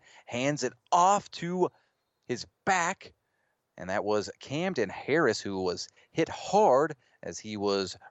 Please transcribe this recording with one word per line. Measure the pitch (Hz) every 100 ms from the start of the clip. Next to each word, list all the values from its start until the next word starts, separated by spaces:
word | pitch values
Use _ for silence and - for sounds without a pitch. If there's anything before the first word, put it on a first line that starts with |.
| _ -
hands | - 120 135 147
it | 123 - _
off | 175 180 202 -
to | - 170 180 180 - _ _ _ _ -
his | 120 87 _
back. | - 185 170 196 - _ _ _ _ _ _ -
And | 87
that | 98
was | 95 104 95 -
Camden | - 139 190 156 98
Harris, | - - 156 135 107
who | 104 95
was | 92 82 - _ _
hit | - 165
hard | - - 196 214 127 160 151 _ _
as | - 87
he | 110 104
was | 101 98 95 - -